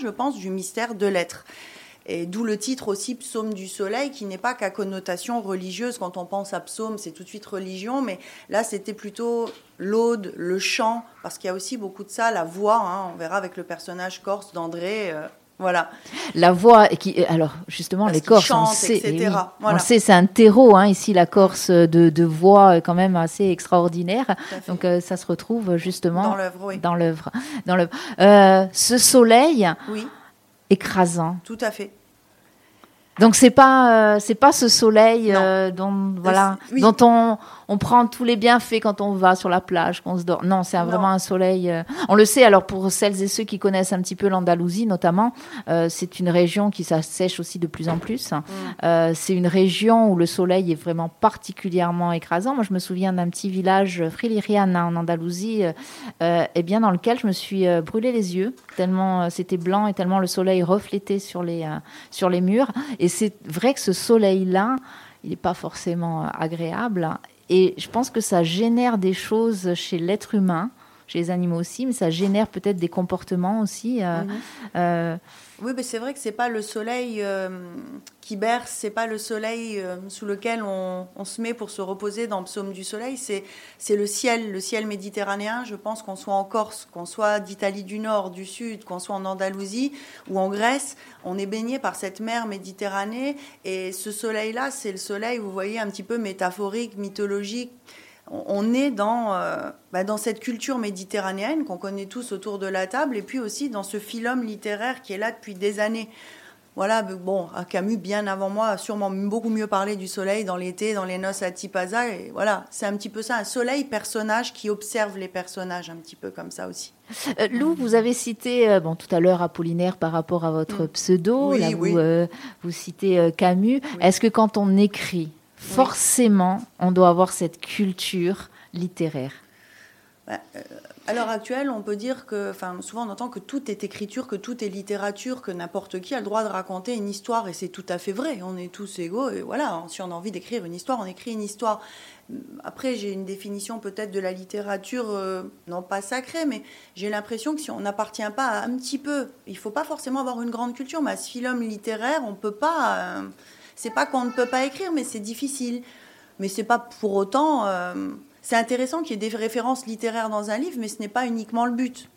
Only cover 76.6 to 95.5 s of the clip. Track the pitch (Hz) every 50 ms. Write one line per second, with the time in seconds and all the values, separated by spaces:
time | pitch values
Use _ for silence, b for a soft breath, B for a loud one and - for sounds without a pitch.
76.6 | 208 214 - 226 214 226 240 247 247 247 226 214 202 196 196 190 190 185 185 180
77.6 | 180 175 180 - - - - - - - - _ - - 220 196 208 226 233 240
78.6 | 233 - - - - 208 208 226 226 226 220 214 214 - 226 214 214 220 226 233
79.6 | 233 226 214 196 190 180 180 180 190 196 185 - 220 202 202 196 - 233 233 226
80.6 | 214 202 196 190 190 185 185 180 185 180 - - 196 190 - - 226 226 233 233
81.6 | 220 202 - - 196 185 196 190 202 208 196 214 233 226 208 190 185 - - 214
82.6 | 196 196 190 180 190 - - 214 233 254 269 254 - - 208 196 196 B B B
83.6 | B B B B - - 208 208 208 202 208 - - 247 233 226 226 214 196 190
84.6 | 190 - 233 220 220 214 208 196 190 202 - 220 202 190 196 202 208 214 226 240
85.6 | 247 226 208 190 - 208 220 220 - - 190 185 - 208 196 196 196 196 - 226
86.6 | 214 214 - - - - - 175 175 175 - - 214 208 208 208 202 180 196 190
87.6 | 214 196 190 202 196 185 202 214 214 220 220 208 190 185 175 180 190 185 - -
88.6 | 240 233 220 208 - - - - - - 208 196 190 190 190 185 196 190 196 196
89.6 | 196 196 202 240 262 285 285 B B B B B B B 190 190 190 190 196 208
90.6 | 220 233 262 277 269 - - B B B B B B 180 180 196 196 196 208 220
91.6 | 220 233 262 269 269 190 180 - - 190 185 - 214 220 226 233 226 220 202 196
92.6 | 185 185 185 - 208 196 190 196 196 208 226 247 262 285 285 277 B B B B
93.6 | B 190 190 185 185 185 190 190 - 214 202 208 - 226 214 214 214 220 220 247
94.6 | 262 277 262 - - 214 190 190 - - 208 202 214 226 247 240 214 196